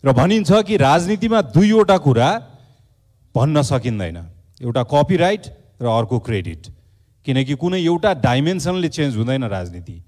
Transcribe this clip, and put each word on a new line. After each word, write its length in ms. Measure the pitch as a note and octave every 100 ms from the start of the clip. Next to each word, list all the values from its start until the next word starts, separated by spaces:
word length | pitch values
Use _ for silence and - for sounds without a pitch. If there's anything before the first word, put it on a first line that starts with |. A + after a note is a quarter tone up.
र 80 | C#3
भनिन्छ 400 | B2 E3 A3 E3+ G#3 G#3
कि 80 | G#3
राजनीतिमा 640 | C3+ D#3+ F3 G#3 A3+ A3 C#3 D#3
दुईवटा 420 | G#3 A3 G3 F#3
कुरा 260 | C#3+ A#2 C3 A3 - - _ _ _ _ _ _ _ A#2+
भन्न 260 | C#3 D3
सकिँदैन, 540 | C#3 C3+ A#2+ G#2+ F2+ E2 E2+ - _ _
एउटा 240 | B2 A#2+
कपिराइट 600 | A#2+ C#3+ D3 F#3 F3 G#3 - - _ _
र 60 | A#2+
अर्को 320 | A2+ A2 B2
क्रेडिट, 480 | - G#2+ F2 D#2+ - - _ _ _ _
किनकि 320 | - C3 B2+ C#3
कुनै 240 | F3 F#3
एउटा 340 | E3 E3+ G#3 E3
डाइमेन्सनले 680 | B2 C3 D3+ F#3 D3+ F#3 E3
चेन्ज 240 | - C#3+ A2
हुँदैन 280 | A2+ C3+ A#2+
राजनीति। 500 | F#2+ F2+ F2 E2+ E2+